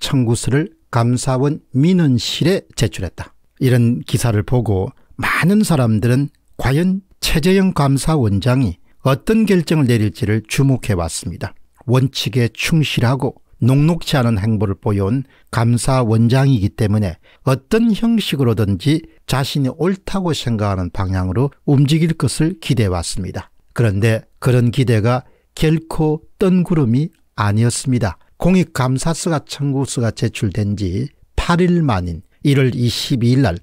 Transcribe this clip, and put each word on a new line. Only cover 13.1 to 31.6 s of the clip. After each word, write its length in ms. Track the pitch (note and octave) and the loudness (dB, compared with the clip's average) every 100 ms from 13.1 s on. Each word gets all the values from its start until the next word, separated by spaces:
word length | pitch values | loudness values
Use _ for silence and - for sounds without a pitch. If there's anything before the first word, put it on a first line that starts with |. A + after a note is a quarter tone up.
| C3+ C3 - _ - | 0 -4 -6 _ -2
녹록치 560 | A#2 C3+ D3+ E3+ - C#3+ | 2 4 2 0 -2 0
않은 220 | A#2+ A2 | 0 0
행보를 360 | G#2+ G#2+ G2+ | 0 0 -2
보여온 500 | F#2+ G#2+ G2+ G2 C3 C3 _ _ | -2 -2 0 0 -2 -6 _ _
감사원장이기 1200 | - A#2 A#2+ - C3 A#2 A2+ A#2 C3 C#3 B2+ G2 | -2 0 0 0 0 2 2 2 4 2 2 0
때문에 460 | - G#2+ G#2+ G2+ D2+ _ _ | -2 0 0 -2 -6 _ _
어떤 500 | - C3 - G#3+ A#3 | -4 -2 0 0 2
형식으로든지 1080 | G3 A#3 A3+ - C#3+ B2 G#2+ G2+ F#2+ C#3 D3+ - _ - | 0 0 0 0 0 0 0 0 -2 0 -2 -4 _ -6
자신이 440 | C3 C#3 D3+ C3 - | -4 -2 -2 -4 -2
옳다고 560 | E3+ G3 - G3 F3 | -4 -4 -4 -4 -2
생각하는 580 | C#3 - A2+ G#2 F#2+ F2 | -4 -4 -2 -2 -2 -4
방향으로 600 | - F#2+ F#2+ F#2 F#2 C#3 - | -4 -4 -2 -2 -2 -2 -4
움직일 500 | - C3+ C#3 D#3+ E3 | 0 2 2 2 0
것을 440 | E3 C3 - D#3 F#3+ | -2 -4 -2 -2 -2
기대해왔습니다. 880 | - A#2+ G2+ F2+ F#2+ - F2 D2 - _ _ | -4 0 0 -2 -4 -6 -8 -10 -14 _ _
그런데 500 | - A2+ G2 A2+ A2 - - | -2 -2 0 0 0 -6 -6
그런 320 | - B2 B2 | 0 2 2
기대가 540 | A2 A#2 A2 G#2+ B2+ - _ _ | 0 0 2 0 -2 -4 _ _
결코 680 | - D#3 D#3+ - - D#3 D#3 - - | -2 0 0 -2 -2 -2 -2 -6 -2
뜬구름이 720 | F#3+ F#3 E3+ D#3+ B2 A#2+ E3 _ _ | 2 2 2 2 2 0 -2 _ _
아니었습니다. 840 | - G#2 G#2 A#2+ - - B2 G#2 - _ - | -4 0 2 0 0 -2 -2 -2 -6 _ -2
공익감사서가 1040 | E3+ F#3 E3 - B2+ C3 - D#3+ F3+ D#3 - | 2 2 0 -2 -2 -2 -2 -4 -2 -4 -6
청구서가 640 | - C#3+ C3+ C3+ - A#2 | -6 -4 -2 -4 -2 -4
제출된 640 | - A#2+ - G#2+ F#2+ G2+ G#2 | -2 -4 -2 -4 -2 -2 -2
지 320 | F#2+ F#2+ C#3 _ _ - | -4 -4 -6 _ _ -6
팔 240 | - F3 | -2 2